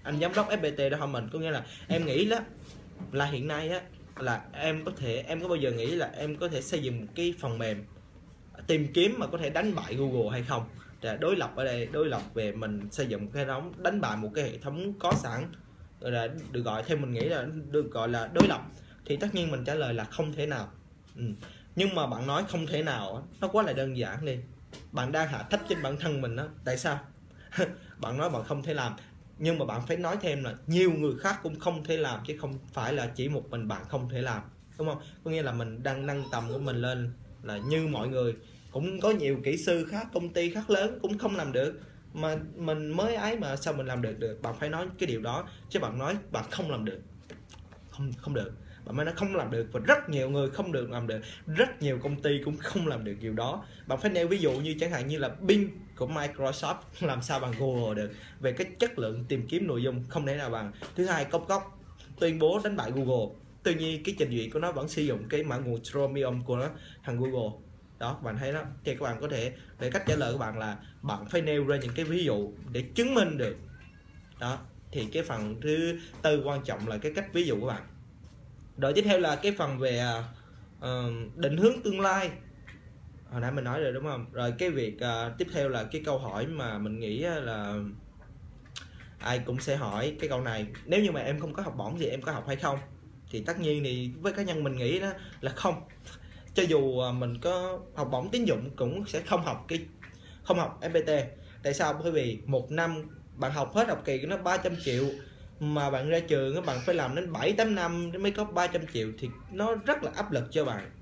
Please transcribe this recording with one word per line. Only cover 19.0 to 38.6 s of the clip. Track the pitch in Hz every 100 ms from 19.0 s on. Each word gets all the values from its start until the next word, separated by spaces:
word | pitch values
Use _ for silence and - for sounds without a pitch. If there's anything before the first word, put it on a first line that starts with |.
| -
Thì | 143
tất | 208 196
nhiên | 170
mình | 135
trả | 123
lời | 156 135
là | 117
không | 110 - 156
thể | 151 151
nào. | 135 101 - - - - -
Ừ. | 120 104 - - - -
Nhưng | 196 185
mà | 139
bạn | 113 131
nói | 143 202
không | 175 160
thể | 151
nào | 156 127 98 113
á, | - -
nó | 190
quá | 202
là | 196
đơn | 135 135 127
giản | 107 101 151
đi. | 127 120 - - - -
Bạn | - 127
đang | 156 160
hạ | 127 104
thấp | 202 -
trên | 175
bản | 143 143
thân | 165 143
mình | 127 117
á. | 151 - -
Tại | 127
sao? | 170 143 - - - - - -
<laughs> | 185 - - -
Bạn | 107 127
nói | 165
bạn | 135
không | 117 143
thể | 139
làm, | 151 123 104 - - - -
nhưng | 156 165
mà | 127
bạn | 110 123
phải | 170
nói | 175 202
thêm | 190 143
là | 127 110 -
nhiều | 170 185
người | 156 151 123
khác | 196 208
cũng | 170 151
không | 180 165
thể | 151 160
làm, | 147 110 123
chứ | 151
không | 143 135 -
phải | - 117
là | 143 117 120
chỉ | 127
một | 143 -
mình | 120 110
bạn | 101 -
không | 135 123
thể | 123
làm, | 127 110 101 - - -
đúng | 156
không? | 139 - -
Có | 165
nghĩa | 160
là | 143
mình | 120 117 113
đang | 131 135 139
nâng | 143 131
tầm | 120 117
của | 113
mình | 139 120
lên, | 123 127 120 123 - -
là | 107 104
như | 113 156 160
mọi | 131 117
người | 131 120 117 - -